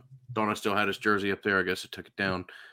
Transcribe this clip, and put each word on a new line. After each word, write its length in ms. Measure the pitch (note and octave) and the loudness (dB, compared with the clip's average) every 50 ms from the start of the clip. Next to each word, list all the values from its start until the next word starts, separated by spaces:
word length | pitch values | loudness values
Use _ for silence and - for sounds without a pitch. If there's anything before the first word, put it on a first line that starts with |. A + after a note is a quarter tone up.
| - - - - _ - A#2+ | -16 -18 -20 -20 _ -6 -2
thought 160 | G#2+ G#2+ G#2 | 0 2 2
I 40 | G#2 | 0
still 220 | - - G#2+ G2 | 0 0 0 2
had 120 | G#2 G#2 G2 | 2 2 0
his 100 | G2 - | -2 0
jersey 360 | - G#2+ G#2 G2 G2+ G2+ G2 | 2 2 2 2 2 0 -2
up 100 | - - | 0 0
there. 160 | G#2+ G2 F#2+ | 2 2 4
I 40 | F2+ | 2
guess 200 | F2+ F#2 - - | 2 -2 -4 -4
I 60 | - | -12
took 160 | - F#2+ - - | -12 -14 -14 -14
it 80 | - | -4
down. 300 | - G2+ F#2+ F#2 F2+ F2+ - - - - - | -2 0 0 0 -2 -4 -8 -14 -20 -20 -20